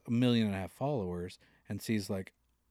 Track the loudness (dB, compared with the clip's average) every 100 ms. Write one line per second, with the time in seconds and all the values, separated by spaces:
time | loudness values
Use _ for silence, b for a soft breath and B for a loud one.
0 | -2 2 4 4 2 0 -6 -4 -2 -2
1 | -2 -4 -6 -10 b b -8 -8 0 -2
2 | 0 -6 -6 _ _ _ _